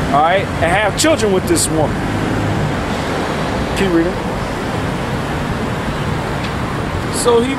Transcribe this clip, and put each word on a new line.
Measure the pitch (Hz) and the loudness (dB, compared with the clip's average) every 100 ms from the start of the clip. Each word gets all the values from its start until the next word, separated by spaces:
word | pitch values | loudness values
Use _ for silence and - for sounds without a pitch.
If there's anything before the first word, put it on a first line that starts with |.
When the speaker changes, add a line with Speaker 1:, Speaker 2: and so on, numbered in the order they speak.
| - | 2
Speaker 1:
All | 139 | 4
right, | 160 190 - 147 | 4 2 0 0
and | 165 | 2
have | 185 208 - | 2 2 2
children | - 208 214 | 4 4 4
with | 185 - | 2 2
this | 165 - | 2 2
woman. | 156 139 - - - - - - - - - - - - 247 - - - 202 - - | 2 2 0 -2 -2 0 0 0 0 0 -2 -2 -2 -2 -2 -2 -2 -2 -2 -2 0
Keep | 196 | 2
reading. | 170 170 190 - - - - - - - - - - - - - - - - - - - - - - - - - - - - - - | 2 2 0 -4 -4 -4 -4 -4 -4 -2 -4 -2 -4 -2 -4 -2 -2 -4 -4 -4 -4 -4 -2 -2 -4 -4 -4 -4 -4 -2 -2 -2 0
Speaker 2:
So | 240 233 | 4 4
he | 247 | 4